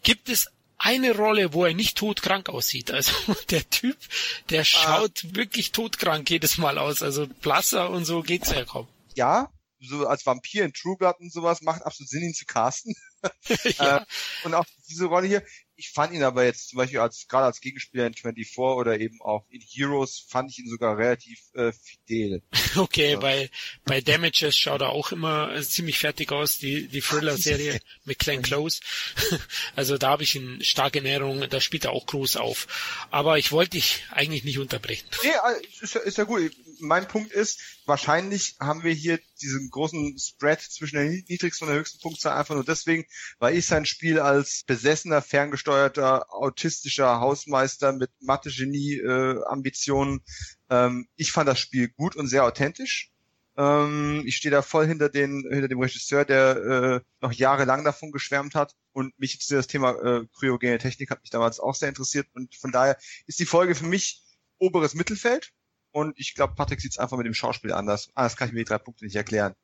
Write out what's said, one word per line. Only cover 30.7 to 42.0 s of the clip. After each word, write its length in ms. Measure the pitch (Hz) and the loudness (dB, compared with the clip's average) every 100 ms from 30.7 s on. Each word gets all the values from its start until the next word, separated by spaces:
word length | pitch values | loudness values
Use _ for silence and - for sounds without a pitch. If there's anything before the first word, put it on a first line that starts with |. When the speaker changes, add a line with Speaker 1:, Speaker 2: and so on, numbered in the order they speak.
| - 139 147 | 2 2 0
Speaker 1:
in 100 | 135 | 0
Erinnerung, 380 | 139 139 135 139 | 0 0 -2 -2
da 120 | 135 | -2
spielt 240 | - 160 | -2 -2
er 80 | 127 | -2
auch 140 | 131 - | -4 -4
groß 300 | 143 135 - | -4 -2 0
auf. 300 | 117 117 - - - - - | -2 -4 -6 -8 -8 -8 -2
Aber 280 | 147 147 151 | 0 4 4
ich 140 | - | 4
wollte 200 | 151 180 | 2 2
dich 320 | 180 - - - | 2 0 0 -4
eigentlich 320 | - 147 151 | -2 -2 -2
nicht 140 | 139 135 | -4 -4
unterbrechen. 480 | 135 110 - 120 - - | -4 -6 -6 -8 -8 -2
Speaker 2:
Nee, 60 | 269 | 0
äh, 520 | 302 220 233 - - | 2 2 -2 -6 -14
ist 100 | 208 | -6
ja, 60 | 226 | -4
ist 180 | 202 196 | -4 -2
ja 60 | |
gut. 260 | 208 220 160 - - - | 0 0 -2 -4 -20 -12
Mein 260 | 151 170 190 | 0 0 2
Punkt 240 | 214 220 | -4 -2
ist, 280 | - 220 - - - - | -2 -2 -4 -12 -14 -2
wahrscheinlich 720 | 143 147 156 190 202 - - | 0 2 0 2 -4 -4 -6
haben 240 | 139 156 | -4 -2
wir 100 | 165 | 0
hier 280 | 160 160 165 _ _ | -2 0 -2 _ _
diesen 300 | 143 135 131 | -6 -6 -6
großen 480 | 131 156 160 147 139 | -4 -4 -2 -6 -4
Spread 420 | - - 143 156 | -10 -2 0 0
zwischen 360 | - - 151 147 | -2 -12 -6 -2
der 80 | |
niedrigsten 600 | 147 180 185 175 175 - 156 | -2 -2 -6 -4 -4 -4 -2
und 40 | |
der 80 | 147 | -2
höchsten 200 | 156 - | -2 -10